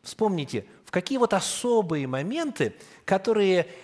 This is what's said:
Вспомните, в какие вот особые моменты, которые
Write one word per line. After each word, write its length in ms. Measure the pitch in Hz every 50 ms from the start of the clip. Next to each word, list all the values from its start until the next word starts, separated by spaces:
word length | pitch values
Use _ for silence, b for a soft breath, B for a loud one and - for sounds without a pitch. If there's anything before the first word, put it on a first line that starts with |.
Вспомните, 640 | _ - - - 220 214 190 165 143 - - 107 - B B B B
в 80 | -
какие 260 | - 180 180 - 269
вот 160 | 254 240 233 208
особые 720 | 185 - - - - - 247 240 226 202 160 160 147 135
моменты, 680 | 127 127 131 143 190 262 330 330 294 - - 135 107 - B B B B B B
которые 600 | - 196 190 185 226 220 214 202 190 185 175 160 B B B